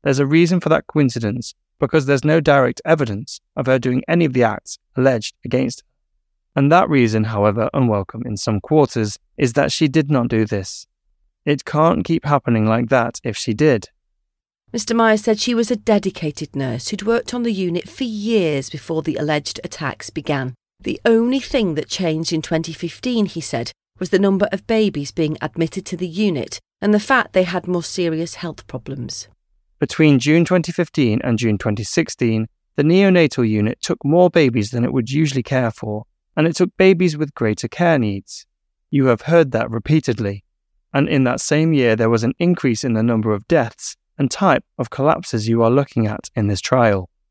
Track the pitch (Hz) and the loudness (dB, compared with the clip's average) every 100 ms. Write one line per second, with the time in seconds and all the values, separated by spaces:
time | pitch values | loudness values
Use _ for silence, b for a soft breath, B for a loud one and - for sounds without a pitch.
0 | - 135 139 160 170 180 156 156 - 151 | 0 0 2 4 4 2 2 0 0 0
1 | 139 117 110 123 - - _ _ 135 160 | 0 0 -6 -6 -10 -16 _ _ 0 0
2 | 135 139 151 165 151 139 127 - 143 160 | 2 0 2 2 4 4 2 -2 -2 0
3 | 127 101 135 - _ - 113 131 127 127 | 0 -4 -8 -18 _ -6 0 0 2 -2
4 | - 170 156 127 113 104 - - _ - | 0 0 2 2 0 0 -12 -20 _ 0
5 | 131 120 - _ - 123 123 - _ _ | 2 2 -4 _ -4 -2 -2 -6 _ _
6 | _ _ _ _ _ - 139 170 190 143 | _ _ _ _ _ 0 4 4 4 4
7 | 117 110 110 110 104 104 107 - 123 104 | 4 2 -2 0 0 0 -2 0 0 0
8 | 95 113 120 104 - 104 - 156 139 123 | -4 -10 -8 -6 -4 -4 2 2 2 0
9 | 104 - _ - 131 117 - - 156 151 | -4 -6 _ -2 0 2 0 2 0 2
10 | 143 143 120 117 107 104 92 - - _ | 2 0 2 0 0 -2 -6 -14 -18 _
11 | _ _ _ _ - 143 - 151 160 170 | _ _ _ _ -2 -2 -2 2 2 2
12 | - 165 147 143 - 113 107 113 113 131 | 0 -2 0 0 2 2 2 0 2 0
13 | 117 - 123 107 - 107 151 117 - _ | 0 -6 -10 -6 -6 2 2 2 -2 _
14 | _ _ _ _ _ _ _ 233 - 233 | _ _ _ _ _ _ _ -8 -2 2
15 | 226 214 220 214 - 233 226 226 - 208 | 4 4 2 0 0 0 0 -2 2 0
16 | 196 - 156 - 151 139 131 117 - 202 | 0 -4 -8 -6 -10 -6 -4 -4 -6 -6
17 | 202 233 - 247 233 196 180 175 - - | -2 -2 -2 -4 -4 -2 -2 -4 -8 -8
18 | 254 214 208 226 170 143 135 147 - 160 | -8 -6 0 0 0 -2 -6 -12 -6 -6
19 | 156 - 147 151 147 - 165 - 143 - | -4 -4 -2 -4 -4 -12 -14 -10 -10 -10
20 | - - 143 139 135 123 _ _ - - | -12 -10 -4 -4 -4 -10 _ _ -8 -2
21 | - 226 233 269 - 269 202 151 - - | 2 2 2 -2 -2 -2 0 -2 -6 -4
22 | 175 156 160 160 - 160 165 156 170 - | -2 -2 -2 -4 -2 -4 -4 -8 -10 -6
23 | 254 240 202 165 - 123 117 - _ _ | -4 -2 -2 -4 -8 -6 -8 -14 _ _
24 | 180 190 196 196 196 196 - 220 214 147 | 0 2 2 2 0 -4 -2 0 0 -2
25 | 143 - 151 151 139 - 165 196 190 175 | -8 -4 -2 -2 -8 -4 -4 -4 -10 -8
26 | 180 165 214 151 95 - _ _ 202 208 | -8 -2 0 0 -6 -12 _ _ 2 2
27 | 208 254 - 190 180 180 180 180 170 - | 2 0 2 0 0 -2 -4 -4 -4 -4
28 | 170 160 170 - 175 - - 131 - 131 | -2 -2 -6 -8 -12 -12 -14 -14 -12 -10
29 | 113 - - _ _ _ _ _ 147 - | -10 -12 -16 _ _ _ _ _ -6 4
30 | 156 139 131 160 170 180 165 170 170 - | 6 6 4 4 4 2 0 -4 -4 0
31 | 123 104 127 110 117 104 117 104 104 - | 2 2 0 0 0 0 -2 -4 -2 -2
32 | 160 - 120 110 110 _ _ - 147 180 | -2 -2 0 0 -4 _ _ -2 2 4
33 | 196 180 156 - 117 107 104 - - - | 6 4 4 2 0 2 0 -2 -6 -4
34 | 139 165 180 175 139 113 104 123 120 135 | 2 4 4 6 4 2 -2 -2 -2 -2
35 | 113 139 156 135 113 131 120 - 110 104 | -2 0 0 -2 -2 -2 -2 -4 -8 -10
36 | - _ _ - 160 160 180 _ 190 185 | -12 _ _ 0 0 2 -2 _ 4 6
37 | 180 151 151 - 110 107 120 - 175 156 | 2 0 -6 -2 -2 -2 -6 -2 0 2
38 | 107 98 - - - _ _ _ _ 139 | 0 -4 -10 -20 -20 _ _ _ _ 0
39 | 131 113 - 170 143 117 117 113 - 156 | 2 2 2 2 4 0 -2 -6 0 0
40 | 143 117 104 98 _ _ _ _ _ 139 | 0 -4 -4 -6 _ _ _ _ _ -2
41 | 143 139 131 123 - 151 160 151 120 110 | 0 2 0 0 0 0 2 4 2 2
42 | 113 117 117 - 170 170 139 113 135 110 | 2 2 0 0 0 2 0 -2 -2 0
43 | 117 113 110 104 - 165 113 _ - - | 0 0 0 -4 2 0 0 _ -16 -16
44 | _ - 139 - 190 127 _ - 127 - | _ -4 -4 0 0 0 _ -10 -8 -2
45 | 139 - - 113 107 113 113 131 143 - | 0 0 -2 -4 0 2 4 2 0 -2
46 | 107 107 - - 104 98 - 127 117 101 | -2 -4 -8 -4 -2 -2 0 2 4 2
47 | 92 _ _ | -4 _ _